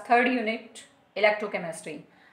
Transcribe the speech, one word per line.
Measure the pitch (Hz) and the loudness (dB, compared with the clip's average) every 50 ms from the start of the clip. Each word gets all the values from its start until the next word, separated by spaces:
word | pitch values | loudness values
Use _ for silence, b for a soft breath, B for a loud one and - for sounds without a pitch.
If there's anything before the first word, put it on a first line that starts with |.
| - | 0
third | - 240 240 247 | 4 4 6 6
unit, | 262 254 240 220 214 226 233 - - - - - - _ _ _ _ - | 4 2 0 0 -2 -4 -6 -8 -14 -20 -20 -20 -20 _ _ _ _ -2
electrochemistry। | 196 208 214 208 214 220 208 208 185 175 165 160 - - 175 151 - - b b b b b | 2 2 4 2 2 -2 -6 -6 -6 -6 -6 -8 -10 -10 -12 -12 -14 -14 b b b b b